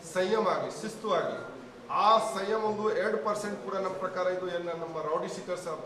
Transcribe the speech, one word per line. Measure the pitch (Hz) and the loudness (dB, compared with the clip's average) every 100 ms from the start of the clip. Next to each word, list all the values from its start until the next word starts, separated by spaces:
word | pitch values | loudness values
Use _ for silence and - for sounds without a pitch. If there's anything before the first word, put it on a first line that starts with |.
| - | -4
ಸಂಯಮ | 180 185 220 196 | 0 2 4 4
ಆಗ್ಲಿ, | 160 - - | 2 -2 -4
ಶಿಸ್ತು | 214 - 220 175 | -8 -6 0 2
ಆಗ್ಲಿ, | - - 113 - - - - 175 202 | 2 -4 -8 -12 -14 -16 -4 4 8
ಆ | 220 - | 8 6
ಸಂಯಮ | 196 196 220 214 | -2 0 0 0
ಒಂದು | 208 214 - | 2 2 2
ಎರಡು | 208 214 214 | 2 0 0
ಪರ್ಸೆಂಟ್ | 208 208 202 190 | 0 -2 -4 -4
ಕೂಡ | 190 | -2
ನಮ್ಮ | 190 185 | -2 -2
ಪ್ರಕಾರ | 185 185 185 180 | -4 0 0 0
ಇದು | 185 175 | -2 -4
ಏನು | 170 165 | -4 -4
ನಮ್ಮ | 165 160 151 | -4 -4 0
ರೌಡಿ | 165 190 - | 0 0 -6
ಶೀಟರ್ಸ್ | - - 170 156 | -6 -6 -4 -8